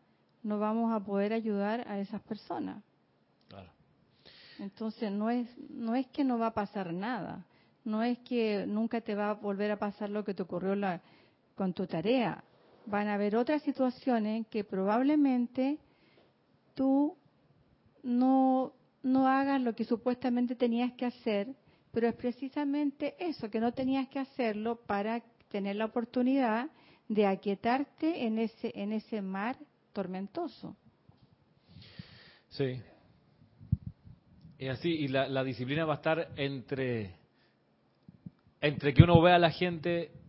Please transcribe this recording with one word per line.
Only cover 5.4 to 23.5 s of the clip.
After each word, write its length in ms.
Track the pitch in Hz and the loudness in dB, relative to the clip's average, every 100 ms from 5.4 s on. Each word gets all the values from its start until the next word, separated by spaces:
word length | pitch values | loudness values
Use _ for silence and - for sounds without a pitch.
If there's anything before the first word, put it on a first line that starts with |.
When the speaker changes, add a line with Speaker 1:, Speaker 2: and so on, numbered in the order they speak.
| 240 - - | -2 -10 -16
Speaker 1:
no 260 | 240 226 240 | -8 -2 -2
es 100 | 262 | -2
que 140 | - | 0
no 160 | 269 233 | 0 2
va 100 | 226 | 0
a 60 | |
pasar 380 | 220 202 202 180 | -2 -4 -4 -6
nada, 520 | 175 214 233 - - - _ _ _ | -4 -4 -4 -6 -10 -14 _ _ _
no 200 | 226 214 | -4 0
es 160 | 240 240 | 0 -2
que 460 | - 240 220 202 190 | -2 0 2 0 -2
nunca 320 | 208 226 233 | -2 0 -2
te 140 | 226 | -4
va 160 | 208 208 | -2 -2
a 40 | |
volver 360 | 214 208 196 208 | -2 -4 -2 -2
a 60 | 208 | 0
pasar 320 | 208 - 208 | -4 -4 -4
lo 120 | 208 | -4
que 120 | 208 | -4
te 80 | 190 | -6
ocurrió 340 | 180 175 185 196 | -4 -4 -2 0
la, 240 | 196 175 - - _ _ _ - | 0 -4 -8 -20 _ _ _ -4
con 160 | 190 | -2
tu 140 | 175 185 | -2 -2
tarea. 580 | 165 180 262 196 - - _ _ - 226 | -2 2 2 2 -2 -12 _ _ -18 -4
Van 220 | 208 208 | -2 0
a 60 | |
haber 200 | 202 208 220 | 0 2 2
otras 260 | 247 302 | 2 0
situaciones 840 | 285 262 254 - - 233 214 226 220 | 0 0 0 0 0 2 2 -2 -2
que 160 | 220 | -4
probablemente 1120 | 202 190 190 226 269 302 277 247 240 - 262 302 _ _ _ _ _ _ _ _ _ | -2 0 2 4 4 6 6 4 2 0 0 -2 _ _ _ _ _ _ _ _ _
tú 420 | - 269 269 294 359 _ _ _ _ _ _ _ _ | 0 4 4 4 -2 _ _ _ _ _ _ _ _
no, 720 | 247 240 254 269 262 262 254 - _ _ | 0 4 6 6 6 4 0 -6 _ _
no 240 | 262 262 262 | 2 4 6
hagas 360 | 269 277 277 | 4 4 2
lo 120 | 247 | 0
que 100 | 220 | -2
supuestamente 720 | 220 233 254 247 254 240 247 | 0 0 0 0 0 2 2
tenías 380 | 254 247 233 247 | 2 2 2 0
que 140 | 247 247 | -2 -4
hacer, 420 | - 233 202 202 269 _ _ _ | -2 0 0 -2 -8 _ _ _
pero 160 | 226 233 | 0 0
es 80 | |
precisamente 1000 | 226 247 233 269 294 285 285 294 - 285 - | 0 -4 -4 -6 -2 0 2 0 0 -6 -4
eso, 320 | 359 - 214 | -6 -4 -4